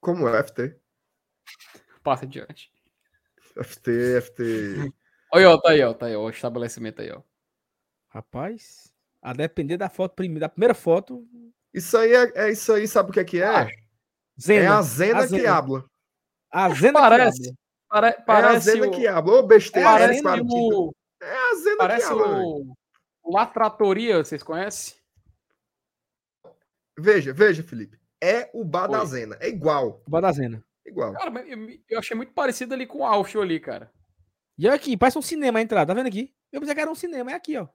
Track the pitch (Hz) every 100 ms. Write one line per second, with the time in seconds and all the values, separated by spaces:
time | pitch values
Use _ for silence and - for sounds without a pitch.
0 | - 175 135 113 139 - 127 - _ _
1 | _ _ _ _ - - - _ _ _
2 | - 131 135 135 - - - _ _ _
3 | _ _ _ _ _ - 120 - - 117
4 | 123 123 117 _ 117 113 104 98 143 -
5 | _ _ _ 170 185 160 170 156 127 117
6 | 120 107 110 110 123 117 117 117 113 110
7 | 107 - _ _ _ _ _ _ _ _
8 | _ 113 110 123 160 226 - - _ _
9 | _ _ - 127 160 - 147 175 190 -
10 | 185 - 190 156 156 - 226 226 - 165
11 | - 247 240 - - _ _ - 175 233
12 | 226 247 247 240 214 214 - 214 208 214
13 | 190 202 175 170 190 202 117 - _ _
14 | _ _ _ _ 131 208 185 208 160 120
15 | 208 196 254 190 233 175 135 131 131 _
16 | _ _ _ _ _ 175 190 139 202 294
17 | 262 233 247 127 127 127 _ _ _ 214
18 | 226 226 - 214 233 233 196 220 208 185
19 | 220 180 160 233 208 214 - - 196 220
20 | 233 247 240 185 240 240 233 208 165 -
21 | _ _ - 233 254 392 349 - 247 233
22 | - - 427 - 175 151 135 127 _ _
23 | _ _ 165 185 226 - 220 - 208 190
24 | 233 190 147 151 - 160 196 - - -
25 | _ _ _ _ _ _ _ _ _ _
26 | _ _ _ _ - _ _ _ _ -
27 | 165 208 135 135 208 165 160 120 104 _
28 | _ _ 170 226 247 226 196 175 190 220
29 | 202 127 110 104 - 226 151 147 139 -
30 | - 160 185 143 127 113 - _ - 196
31 | 110 98 359 233 254 240 220 - _ 226
32 | - 226 262 - 277 233 247 262 254 294
33 | 269 208 196 214 196 165 165 104 113 _
34 | _ _ _ _ _ - 180 277 - 226
35 | 247 277 269 320 277 226 220 208 156 196
36 | 262 196 254 _ _ 277 294 294 302 320
37 | 349 311 247 277 - 302 165